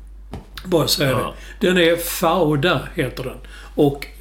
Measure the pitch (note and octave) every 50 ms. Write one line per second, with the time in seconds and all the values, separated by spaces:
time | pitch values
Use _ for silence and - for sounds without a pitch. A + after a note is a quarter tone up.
0 | - - - - - - - - - - - - - F#3 F3+ D#3 C3+ A#2+ - -
1 | D3 C3+ B2+ G#2+ G2 C#2+ - - - - - - - F3+ F#3 F3+ E3 E3 E3+ E3+
2 | - - - - F3+ D#3+ F3 F#3+ E3 D3+ D3+ C#3+ D3+ F3+ E3 - - - - E3+
3 | C3+ B2 - - - B2 - - - - - - - - - - D3 C#3+ C#3 -
4 | - - - -